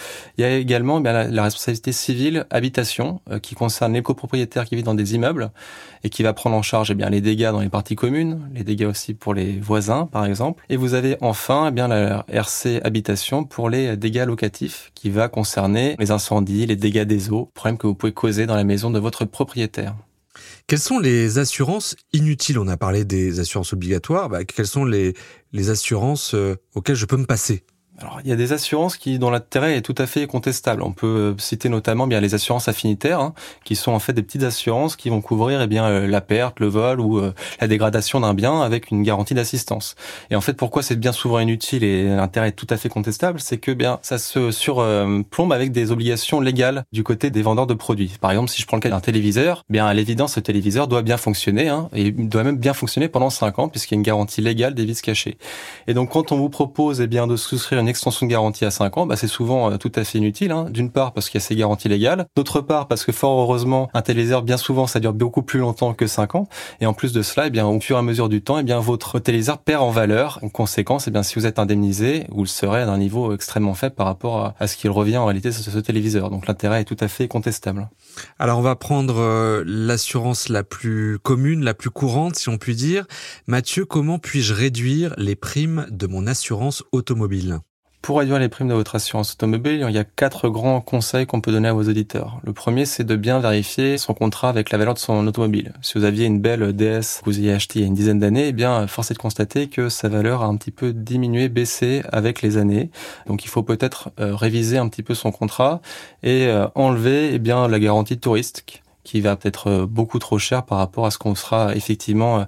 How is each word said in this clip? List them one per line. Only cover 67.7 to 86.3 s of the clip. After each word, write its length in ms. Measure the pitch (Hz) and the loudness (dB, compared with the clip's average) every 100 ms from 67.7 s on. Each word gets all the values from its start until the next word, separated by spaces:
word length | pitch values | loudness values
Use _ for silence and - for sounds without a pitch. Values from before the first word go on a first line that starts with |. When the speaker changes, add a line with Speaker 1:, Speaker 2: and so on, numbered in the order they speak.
| 107 | 2
Speaker 1:
fur 160 | - 127 | 2 0
et 20 | |
à 20 | |
mesure 280 | 120 117 113 | 2 0 2
du 120 | 107 | 0
temps, 160 | - 147 | 0 0
eh 60 | |
bien, 160 | 135 120 | 2 0
votre 400 | 117 117 - 127 | 0 -2 -2 -2
téléviseur 380 | 120 117 110 147 | 0 2 0 0
perd 260 | - 151 | 0 2
en 80 | 127 | 4
valeur. 480 | 113 107 110 147 - | 4 4 4 2 -2
En 40 | 107 | -8
conséquence, 640 | - 110 - 101 139 127 | -2 0 0 0 0 0
eh 20 | |
bien, 120 | 107 | -2
si 120 | 101 - | -2 0
vous 100 | 113 | 0
êtes 140 | 110 | 0
indemnisé, 640 | 104 104 101 98 113 156 - | 2 2 2 2 0 0 -4
vous 140 | 104 | -4
le 40 | 95 | -4
serez 380 | - 98 113 120 | -2 0 0 2
d'un 120 | 98 | 2
niveau 380 | 98 110 117 101 | 0 0 -2 -4
extrêmement 380 | - 113 104 | -4 0 0
faible 220 | 95 135 - | 0 -4 -2
par 100 | 95 | -2
rapport 340 | 95 120 95 | -2 -4 -2
à, 160 | 101 110 | -4 -4
à 60 | 104 | -4
ce 100 | - | -2
qu'il 120 | 107 | 0
revient 280 | 101 104 120 | 2 2 2
en 80 | 113 | 2
réalité 260 | 98 117 | 0 -2
sur 180 | 113 107 | -4 -4
ce 100 | 104 | -4
téléviseur. 500 | 104 113 107 104 98 | -2 0 0 0 -2
Donc, 180 | 98 - | -4 -4
l'intérêt 320 | 101 104 113 | -2 0 0
est 60 | 104 | -2
tout 120 | 107 | -2
à 80 | 107 | -4
fait 180 | - 123 | -2 -2
contestable. 600 | 120 113 110 - 98 107 - - - - - | -2 -2 -4 -4 -6 -8 -14 -20 -18 -18 -4
Speaker 2:
Alors, 200 | 127 120 | 0 2
on 40 | |
va 140 | 123 123 | 2 0
prendre, 380 | - 143 135 113 | 0 0 2 2
euh, 440 | 117 113 113 107 85 | 2 2 2 0 -2
l'assurance 800 | 110 110 120 - 127 120 120 - | -2 0 0 -2 -2 -2 -2 -2
la 160 | 110 | -2
plus 560 | 101 - 117 110 107 104 | -4 -6 -4 -2 -2 -2
commune, 440 | - 127 139 160 131 | 0 2 2 2 0
la 80 | |
plus 160 | 110 127 | -2 -6
courante, 480 | - 135 123 170 165 | -2 0 0 -2 -2
si 100 | - | -4
on 100 | 110 | -4
peut 160 | 120 | -4
dire. 320 | 117 139 190 190 - - - - | -2 -2 -2 -4 -12 -16 -14 -2
Mathieu, 360 | 123 123 - | -2 0 -4
comment 340 | 190 156 147 170 | -2 -2 0 -2
puis-je 360 | - 143 110 | -4 -2 0
réduire 600 | 107 135 120 123 147 170 - | 0 0 0 0 0 -2 -2
les 180 | 101 101 | -2 -2
primes 500 | - 143 160 160 - | -4 -2 -2 -2 -4
de 160 | 101 95 | -6 -4
mon 200 | 95 | -2
assurance 540 | 101 | -2